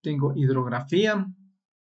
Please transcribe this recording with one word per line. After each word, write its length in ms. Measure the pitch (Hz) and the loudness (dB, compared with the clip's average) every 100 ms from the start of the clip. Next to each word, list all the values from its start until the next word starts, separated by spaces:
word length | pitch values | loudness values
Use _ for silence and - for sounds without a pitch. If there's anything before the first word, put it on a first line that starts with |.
tengo 320 | 151 143 139 135 | -4 -2 0 2
hidrografía. 920 | 131 131 123 123 139 170 220 208 190 - - _ _ _ _ | 2 2 -2 -4 -2 2 2 0 -4 -10 -20 _ _ _ _